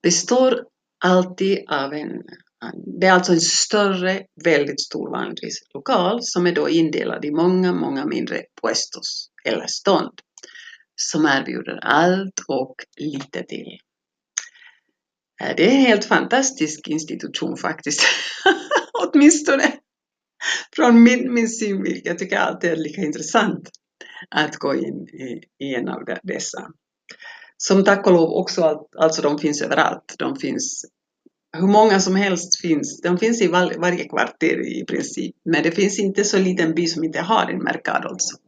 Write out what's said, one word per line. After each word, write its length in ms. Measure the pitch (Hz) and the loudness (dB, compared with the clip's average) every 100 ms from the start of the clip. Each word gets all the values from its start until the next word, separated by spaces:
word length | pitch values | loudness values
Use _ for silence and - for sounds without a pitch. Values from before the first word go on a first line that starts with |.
består 600 | 170 180 - 247 262 233 - _ _ _ | 0 0 0 2 4 2 -6 _ _ _
alltid 600 | 180 185 180 180 190 196 - | 2 4 2 -2 -2 -2 -2
av 240 | 147 139 | -4 -4
en, 300 | 151 - - - - _ _ - 50 - 175 | -8 -10 -12 -14 -20 _ _ -16 -14 -14 0
det 60 | 185 | 4
är 60 | |
alltså 200 | 185 180 | 6 6
en 80 | 165 | 2
större, 840 | 165 - - 214 202 185 180 190 - _ | 4 0 0 2 2 0 -2 -4 -8 _
väldigt 360 | 170 151 143 - | 2 2 0 -4
stor, 300 | - - - | -8 -8 -6
vanligtvis 500 | - - - 55 - _ | -6 -6 -8 -10 -12 _
lokal, 440 | - - 226 180 233 | -10 0 2 2 -2
som 240 | - 185 175 | -2 0 2
är 60 | |
då 160 | 170 147 | 2 2
indelad 560 | 165 160 - - - | 2 2 0 -4 -6
i 60 | 147 | -4
många, 420 | 151 175 185 185 | 0 2 2 2
många 340 | 180 147 139 139 | 0 -2 -4 -4
mindre 360 | 131 - - - - | -4 -4 -6 -8 -6
puestos 680 | 113 107 - - - - - _ | -4 -2 -6 -10 -10 -10 -14 _
eller 220 | - - - | -4 -4 -4
stånd, 540 | - - 180 - - _ - - - - - _ - | -2 2 2 0 -12 _ -20 -20 -20 -20 -20 _ -8
som 300 | - 151 156 | -4 0 2
erbjuder 520 | 135 127 123 - - | 0 -2 -8 -8 -8
allt 580 | - 143 170 185 190 - - | 0 2 4 2 -4 -10 -6
och 260 | 135 131 - - - | -6 -6 -10 -20 -10
lite 460 | 147 139 139 180 | -8 -8 -10 -12
till. 360 | 180 - - - _ _ _ _ _ - - - - _ _ _ _ _ _ - | -10 -12 -12 -18 _ _ _ _ _ -10 -10 -20 -20 _ _ _ _ _ _ -8
Eh, 140 | - - | -6 2
det 80 | |
är 60 | 190 | 4
en 160 | 269 254 | 6 6
helt 180 | 208 | 4
fantastisk 840 | - 185 - 254 269 - 151 - - | 2 0 2 0 0 -2 -4 -4 -6
institution 680 | 156 156 - - - - - | -6 -6 -10 -8 -6 -6 -4
faktiskt. 460 | - - 143 139 - - - - 381 | -6 -6 -6 0 0 0 -6 0 0
<laughs> 400 | - - 587 - | 0 0 -2 -2
Åtminstone 800 | 480 349 302 294 302 - 277 - - _ _ _ _ _ _ - - - - | -4 2 8 8 6 0 2 0 -4 _ _ _ _ _ _ -6 -6 -8 2
från 260 | 247 233 | 6 10
min, 320 | 233 247 262 | 8 6 0
min 140 | 240 226 | 0 -2
synvinkel. 540 | - 214 196 190 190 | -4 -4 -2 -4 -6
Jag 140 | - 175 | -6 -6
tycker 180 | 185 180 | -4 -2
alltid 340 | 170 - 170 | -2 -2 -2
det 40 | |
är 20 | 160 | -2
lika 240 | 160 - | -4 -6
intressant 680 | 156 147 - 233 196 - - - _ _ - - - | -6 -6 -2 0 0 -4 -12 -20 _ _ -20 -20 -6
att 260 | - 151 - | -4 -4 -4
gå 180 | 143 | -2
in 340 | 135 135 - - | -2 -4 -8 -14
i, 320 | - 131 123 - _ | -14 -12 -14 -16 _
i 100 | 139 | -6
en 140 | 123 - | -4 -6
av 160 | - | -8
de, 140 | - - | -8 -10
dessa. 460 | 190 - - - - - _ _ _ - - - - _ | -8 -8 -8 -10 -14 -20 _ _ _ -20 -20 -20 -20 _
Som 280 | - 196 | 2 4
tack 220 | 196 196 208 | 4 4 6
och 60 | |
lov 200 | 175 160 | 6 4
också, 300 | - 180 - | 0 -2 0
al-, 240 | 160 151 - - | 0 0 -10 0
alltså 240 | 160 160 | 0 2
de 160 | 147 147 | -2 0
finns 240 | 151 147 | -2 -2
överallt. 520 | - 139 - - - - | -2 0 0 -4 -14 -8
De 180 | - 135 | -6 -6
finns, 480 | 135 - - - - _ _ _ _ _ _ 160 | -6 -6 -6 -10 -16 _ _ _ _ _ _ 0
hur 100 | 190 | 4
många 340 | 214 220 190 | 6 6 6
som 160 | 185 190 | 4 2
helst 440 | 202 175 - - | 2 0 -2 -4
finns. 400 | 175 151 139 - | 0 0 -2 -4
De 180 | 175 180 | -2 0
finns 240 | 220 233 | 0 2
i 60 | 180 | 2
var-, 260 | 180 180 160 | 2 0 0
varje 300 | 175 180 151 | -2 -2 -4
kvarter 720 | - 123 - 160 - - - | -4 -4 -2 -2 -2 -4 -8
i 40 | |
princip. 520 | - - - - - - | -6 -6 -6 -8 -10 -8
Men 180 | 165 156 | 0 0
det 80 | 156 | 2
finns 280 | - 196 208 | 2 0 0
inte 260 | 196 196 | -2 0
så 140 | 202 196 | 0 2
liten 360 | 185 180 165 | 2 2 0
by 120 | 160 170 | 0 -2
som 180 | 156 | -2
inte 160 | 160 151 | -4 -4
har 300 | 170 220 - | 0 0 0
en 120 | - | -2
mercado 460 | - - - - - | -4 -4 -4 -4 -4
alltså. 280 | 180 - - | -8 -8 -10